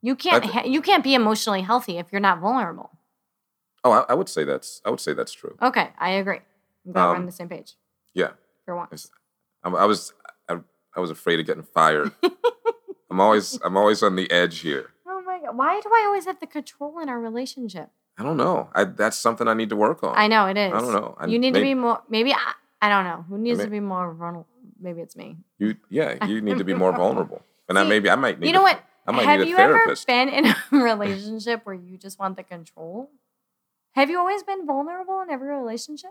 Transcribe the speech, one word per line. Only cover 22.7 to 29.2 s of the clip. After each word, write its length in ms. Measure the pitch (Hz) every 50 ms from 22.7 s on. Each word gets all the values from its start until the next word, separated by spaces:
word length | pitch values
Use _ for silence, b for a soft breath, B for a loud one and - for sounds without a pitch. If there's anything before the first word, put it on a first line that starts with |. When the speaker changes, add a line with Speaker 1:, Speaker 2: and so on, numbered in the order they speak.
| _ _
Speaker 1:
I 80 | 214 208
don't 160 | 202 202 190
know. 200 | 180 170 175 170 165
Who 80 | 196 202
needs 220 | 220 240 240 214
Speaker 2:
I 60 | 202
Speaker 1:
to 40 | 208
Speaker 2:
may- 80 | 208 208
Speaker 1:
be 80 | 208
more 280 | 196 190 180 180 175 165
vulnerable? 340 | 165 170 170 175 170 - _ _ 247 254 - _ _
Maybe 220 | 180 180 170 165
it's 140 | 170 - -
me. 220 | - - - 156 165 - _ _ _
Speaker 2:
You, 160 | 101 107 110 - _ _
yeah, 360 | 95 - - - 60 - 107
you 160 | 95 104 110
need 160 | 107 104 98 -
to 60 | 98
be 80 | 90 95
Speaker 1:
<laughs> 0 |
Speaker 2:
more 180 | 87 92 92
vulnerable. 500 | 90 87 90 98 - 95 92 - - - _ _ _ _ _ -
And 100 | 90 98
I 40 | 98
Speaker 1:
See, 60 | 101
Speaker 2:
maybe 200 | 104 107 98 98
I 60 | 92
might 240 | 123 135 120 92 -
need 80 | - 302
Speaker 1:
you 60 | 339
know 60 | 381
Speaker 2:
a, 40 | 392
Speaker 1:
what? 200 | 381 311 - - _ _ _ _ -
Speaker 2:
I 40 |
might 140 | - -